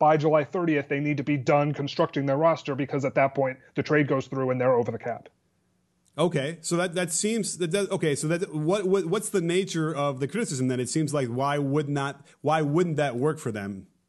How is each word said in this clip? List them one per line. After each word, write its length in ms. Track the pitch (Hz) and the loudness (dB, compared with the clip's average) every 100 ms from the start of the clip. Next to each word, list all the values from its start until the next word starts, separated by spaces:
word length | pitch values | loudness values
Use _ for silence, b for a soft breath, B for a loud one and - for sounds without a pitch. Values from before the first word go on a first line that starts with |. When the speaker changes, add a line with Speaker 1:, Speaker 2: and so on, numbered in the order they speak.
Speaker 1:
by 160 | 151 156 | 4 6
July 260 | 151 156 | 4 4
thirtieth, 460 | 143 190 170 147 139 | 2 -2 2 0 0
they 100 | 143 | -2
need 200 | 147 143 | 0 -2
to 40 | |
be 140 | 135 147 | 0 0
done 360 | 123 147 147 | 4 4 2
constructing 540 | 143 143 - 160 143 139 | -2 -6 0 0 0 0
their 100 | 139 | 2
roster 380 | 165 160 - | 2 2 -2
because 300 | 135 139 143 | -4 -4 -2
at 100 | 131 | 0
that 220 | - 135 143 | 2 2 2
point 220 | 131 127 b - | -2 -4 b -6
the 80 | |
trade 240 | 139 151 143 | 0 2 2
goes 180 | 135 - | 0 -2
through 240 | 135 131 | -4 -2
and 100 | 127 | 2
they're 140 | 127 | 4
over 160 | 123 120 | 2 2
the 80 | 113 | -4
cap. 300 | 123 110 - _ _ _ _ _ _ _ _ - | -8 -10 -12 _ _ _ _ _ _ _ _ -2
Speaker 2:
Okay, 420 | 170 156 135 165 | 0 0 -4 -6
so 160 | - 170 | -4 -2
that, 180 | 185 | 0
that 160 | 170 180 | -2 -2
seems, 480 | - 208 226 190 156 | -2 0 0 -4 -4
that 140 | 175 | -2
does, 160 | 196 190 | -2 -2
okay, 240 | 190 160 | 0 0
so 140 | 139 156 | 0 -2
that, 260 | 170 190 | -2 -2
what, 320 | 151 151 208 185 | -2 0 0 2
what, 200 | 196 165 | 0 2
what's 240 | 202 190 | -2 0
the 100 | 196 | -2
nature 520 | 170 180 196 165 156 | 2 0 0 -2 -2
of 280 | 143 143 127 | 0 -2 -2
the 80 | 143 | -4
criticism 400 | 202 226 135 131 | -2 -4 -2 0
then? 100 | 127 | 0
It 100 | 123 | -2
seems 240 | 156 151 | 0 0
like 140 | 147 127 | 0 -2
why 320 | 120 139 147 | -2 0 0
would 300 | 139 143 143 | 0 0 0
not, 360 | 143 139 - b b | -2 -2 -6 b b
why 220 | 139 160 | 0 2
wouldn't 340 | 151 151 175 147 | 2 2 2 2
that 200 | 143 120 | 0 2
work 240 | 147 156 | 0 0
for 100 | 127 | -6
them 380 | 107 101 98 - _ | -4 -6 -8 -14 _